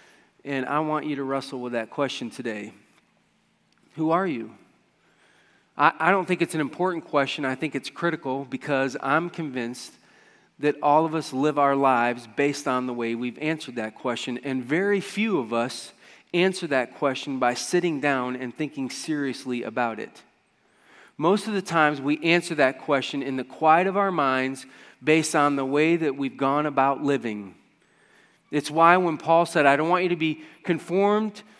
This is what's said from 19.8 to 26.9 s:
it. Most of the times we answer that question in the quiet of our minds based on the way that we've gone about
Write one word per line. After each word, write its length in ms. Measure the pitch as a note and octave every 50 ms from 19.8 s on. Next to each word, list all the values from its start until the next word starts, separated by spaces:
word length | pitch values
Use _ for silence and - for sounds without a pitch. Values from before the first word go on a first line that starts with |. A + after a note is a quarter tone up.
| B2 A#2 A2 G#2
it. 220 | G#2+ - - - - _ _ _ _ _ _ _ _ _ _ _ _ _ - - - - _ -
Most 280 | D3+ E3+ G3 G3+ G3+
of 80 | A3 G#3
the 80 | G3
times 380 | F#3+ - E3+ E3 D#3 D3+ D3 C3+
we 240 | C3 C#3+ D3+ D3 -
answer 320 | E3 E3+ F3 E3+ - E3
that 240 | D3 C#3 C3 C#3 -
question 420 | - - D3 C3+ B2 - - C#3+
in 140 | B2 C3+ C3
the 80 | C3 B2
quiet 420 | - - - D#3+ D#3+ D#3+ E3+ F#3
of 120 | G3 F#3 G3+
our 160 | G3 G3 F3+
minds 520 | D#3+ C#3+ C3+ C3 C3 C3 C3 C3+ C3 - - - - - - - _ -
based 320 | D3+ D#3 D#3+ D#3 - -
on 220 | D#3 D3 D3 C#3+ C#3
the 80 | C3+
way 320 | C3 C#3 D3 D#3 D#3+ E3+ E3
that 180 | D#3+ D3 C3+
we've 220 | C#3 C#3 C3 A#2 C3+
gone 280 | C#3 C3+ C#3 D3 D3+
about 380 | D3+ C#3+ C3+ C3 C#3